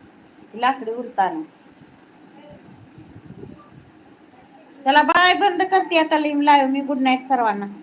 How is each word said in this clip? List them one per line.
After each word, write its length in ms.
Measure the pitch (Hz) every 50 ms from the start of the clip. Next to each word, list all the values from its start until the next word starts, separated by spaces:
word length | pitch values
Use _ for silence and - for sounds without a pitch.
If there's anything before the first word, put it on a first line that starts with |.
| - - _ - - _ _ - - - -
लाकडी 380 | 208 247 254 269 269 226 220
उलताना. 500 | 233 247 240 - - 208 190 175 165 156 156 - - _ _ - - - - - - _ _ _ _ _ - - - - - - - - - - - - - - - - - - - - - - - - - - - - 605 - - - - - - - _ - - _ _ _ _ - - _ - - - - - -
चला, 220 | - 262 285 302
बाय, 320 | 302 269 339 349 359 359 370
बंद 280 | - 403 392 359 349
करते 360 | 381 370 381 381 381 403 349 320
आता 200 | 311 320 320 302
लिम 220 | 302 302 294 285
लाईव्ह 300 | 285 294 285 285 269 262
मी. 100 | 269 277
गुड 200 | 277 269 294 254
नाईट 260 | 262 262 254 254 254
सर्वांना. 400 | - 269 247 226 220 202 202 202 202 202 -